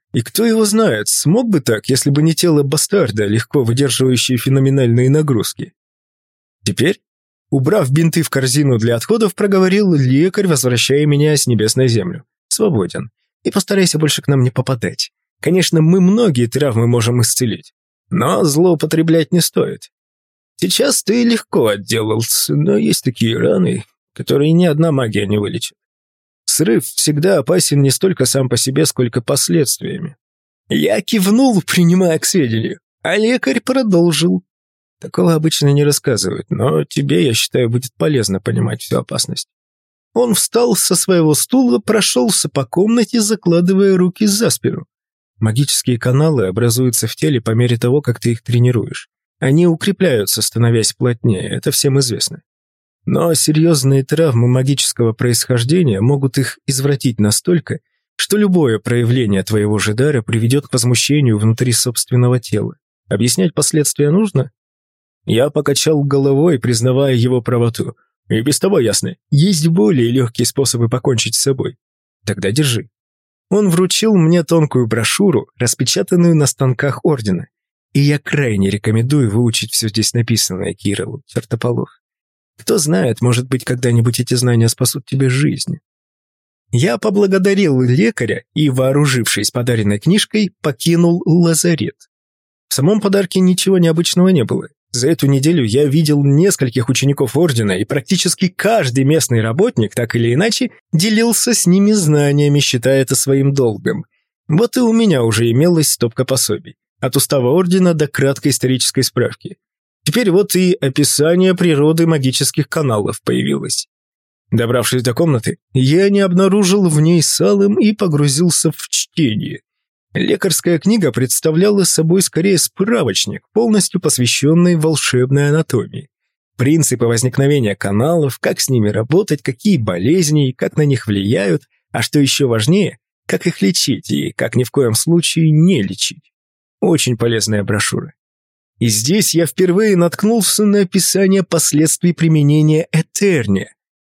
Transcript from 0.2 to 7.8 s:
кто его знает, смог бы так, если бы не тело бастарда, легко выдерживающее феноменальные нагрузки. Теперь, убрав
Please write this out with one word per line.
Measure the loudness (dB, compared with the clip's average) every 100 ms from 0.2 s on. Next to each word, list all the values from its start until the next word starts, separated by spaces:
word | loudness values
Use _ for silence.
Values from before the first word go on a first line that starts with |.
кто | -2 -2 0
его | 2
знает, | 2 2 2 0 -2
смог | -2 0 0 2
бы | 0
так, | 0 -2 -2
если | -2 0
бы | 2
не | 2
тело | 2 2 2
бастарда, | 2 -2 -2 0 0 -2 -2
легко | -2 -2 -2
выдерживающее | 0 0 0 0 0 0 0 -2
феноменальные | 0 2 2 2 2 2 2
нагрузки. | 2 0 -2 -2 -8 -14 _ _ _ _ _ _ _ _ _
Теперь, | -8 -2 -2 -4 _ _ _ _ _
убрав | -2 0 0